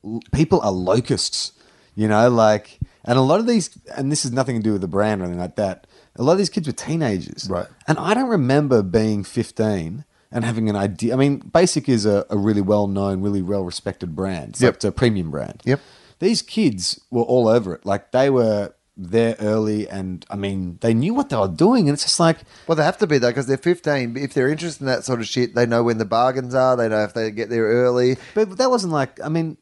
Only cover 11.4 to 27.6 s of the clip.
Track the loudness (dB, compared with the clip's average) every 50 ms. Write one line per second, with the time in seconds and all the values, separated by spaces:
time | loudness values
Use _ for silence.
11.4 | -6 0 2 2 2 4 0 -2 0 2 0 2 2 2 2 2 0 _ -2 0
12.4 | 2 2 2 2 2 2 2 2 2 0 -2 -2 -2 -2 -2 -2 -2 -2 -2 -2
13.4 | -4 -2 -4 -4 -4 -6 -10 -8 _ -10 -8 _ -10 -10 -6 -6 -4 -4 -4 -6
14.4 | -8 -10 -8 -4 -4 -4 -4 -2 -6 -6 -2 0 -2 0 0 -2 -6 -6 -8 -8
15.4 | -10 -10 -14 -8 -4 -4 -4 -4 -4 -20 -20 _ _ _ _ _ -2 -2 -2 -2
16.4 | -6 -6 -4 0 0 0 0 -2 -6 -8 -8 -10 _ _ -2 -2 0 2 2 4
17.4 | 4 6 4 4 2 0 -8 -8 _ -4 -4 -4 -4 _ 0 2 2 4 4 2
18.4 | 2 2 2 0 -2 -4 _ _ _ _ _ -16 -10 -2 0 2 2 2 0 -2
19.4 | -2 0 0 0 0 0 -2 -4 -4 -6 -8 -10 -8 -8 -10 -12 -12 _ -8 -6
20.4 | -6 -6 -4 -4 -6 -8 -8 -2 0 2 2 2 2 0 0 -2 -2 -2 0 0
21.4 | 0 0 2 2 4 4 6 4 4 2 0 0 -2 -2 0 2 4 2 2 0
22.4 | -6 _ -20 -14 -4 -2 0 2 2 0 2 0 0 2 2 2 2 2 0 0
23.4 | -2 -2 -2 0 2 0 0 0 0 -2 -2 0 -2 -4 -6 -6 -8 -2 0 0
24.4 | 2 2 0 -2 -6 -8 -8 -6 -4 -2 -2 -2 -2 -4 -4 -4 -4 -4 -2 -2
25.4 | -2 0 2 0 0 2 2 2 2 2 0 0 -2 0 2 2 2 2 0 -2
26.4 | -6 -2 0 2 4 4 4 2 2 0 2 0 0 0 -2 -4 -4 -4 -4 -6
27.4 | -4 -2 0 0